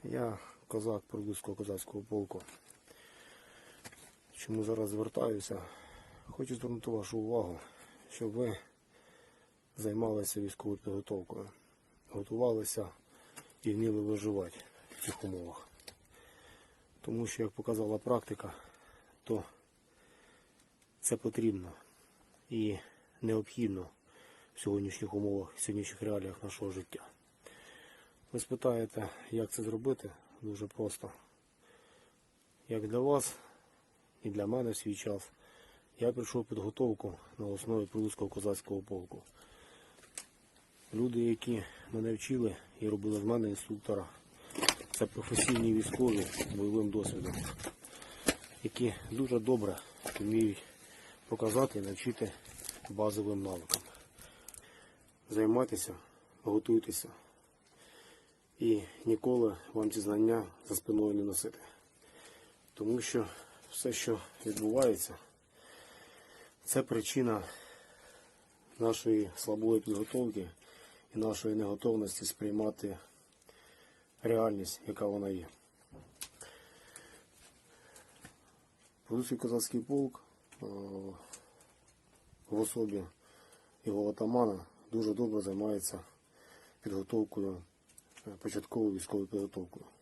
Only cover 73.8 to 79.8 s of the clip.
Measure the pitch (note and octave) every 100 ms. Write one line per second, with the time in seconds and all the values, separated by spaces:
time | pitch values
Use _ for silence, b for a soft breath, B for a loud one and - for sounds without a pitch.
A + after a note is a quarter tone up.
73.8 | B B B B A#2 A2+ A2 G#2 F#2 -
74.8 | - G#2 G#2 G2+ G2 F#2+ E2+ - _ _
75.8 | _ - - - - B B B B B
76.8 | B B B B B - - - - B
77.8 | B B B B B B B B _ _
78.8 | - _ - A#2 B2+ B2 A#2+ A#2 - B2